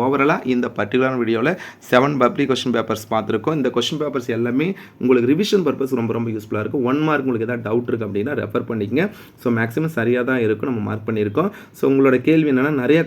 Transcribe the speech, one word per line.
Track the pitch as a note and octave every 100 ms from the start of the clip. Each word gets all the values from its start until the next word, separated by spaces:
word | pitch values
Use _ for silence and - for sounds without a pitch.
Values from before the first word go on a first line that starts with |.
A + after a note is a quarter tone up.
overall-ஆ | B2+ C#3 C#3 F3+ -
இந்த | B2 A#2+ A#2
பர்டிகுலர் | G#2 B2+ C3 B2+
வீடியோல | A2+ A2+ C3+ F3+ - - -
செவன் | B2+ C#3+ C#3+
பப்ளிக் | B2 G#2+ C3+
கொஸ்டின் | B2+ B2+ A#2
பேப்பர்ஸ் | A2 G#2 -
பார்த்திருக்கோம். | A2 G#2 A2 B2+ D#3
இந்த | B2 A#2+
கொஸ்டின் | - D3+
பேப்பர்ஸ் | D3+ C3+ A#2 A2+
எல்லாமே | A#2+ B2+ E3+ F#3+ - -
உங்களுக்கு | B2 B2 A#2+
ரிவிஷன் | D#3 G3+ G3+ D3+
பர்பஸ் | A#2+ C3+ B2+
ரொம்ப, | A2+ A#2
ரொம்ப | A#2 G#2+
யூஸ்ஃபுல்லா | G#2 G#2
இருக்கும். | G#2+ C#3 B2
ஒன் | C#3+ D#3
மார்க் | D3 C3
உங்களுக்கு | A2+ A2+
ஏதாவது | A#2+ G#2+
டவுட் | A#2 A#2+
இருக்கு | A#2 G#2+
அப்படின்னா | G2 A#2+ C#3
ரெஃபர் | G2+ B2 -
பண்ணிக்கங்க. | A2+ G2+ B2+ G3+ - - -
So, | B2 A2+
மேக்ஸிமம் | A2+ C3+ D#3 D#3+
சரியா | A2+ B2 B2
தான் | C3 G#2+
இருக்கும், | G#2 C#3+
நம்ம | A#2 G#2
மார்க் | G#2+ -
பண்ணியிருக்கோம். | G#2+ G#2 G#2+ F#3+ - - -
So, | C#3
உங்களோட | C3+ C3+ B2+ C3
கேள்வி | D#3+ D3+
என்னன்னா, | C3 C#3+ C#3+
நிறைய | B2 D#3+